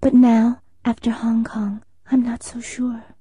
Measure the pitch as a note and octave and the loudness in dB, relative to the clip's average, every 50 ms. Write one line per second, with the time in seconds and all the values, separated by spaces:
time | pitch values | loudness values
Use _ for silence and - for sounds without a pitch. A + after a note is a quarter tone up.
0 | - C4+ C4 B3 B3 A#3+ A3+ A3+ A3+ A#3+ B3 - _ - _ _ - B3 A#3 - | 2 4 6 6 6 6 6 4 2 2 0 -4 _ -20 _ _ -6 -6 -6 -4
1 | - A#3+ A3 - - A3+ A3+ A3+ A3+ - - A3+ G#3 G3+ G3+ G#3+ - _ _ _ | -4 -6 -4 -2 -2 -2 0 -2 -2 -4 -6 -6 -6 -6 -6 -10 -14 _ _ _
2 | _ - - C4 A#3+ A#3+ A#3 A#3+ - - - A#3+ A#3 - - - B3+ B3 A#3+ A3+ | _ -2 0 0 0 0 -4 -8 -12 -14 -16 -14 -14 -14 -10 -8 -6 -6 -6 -8
3 | A3+ - - _ | -14 -20 -20 _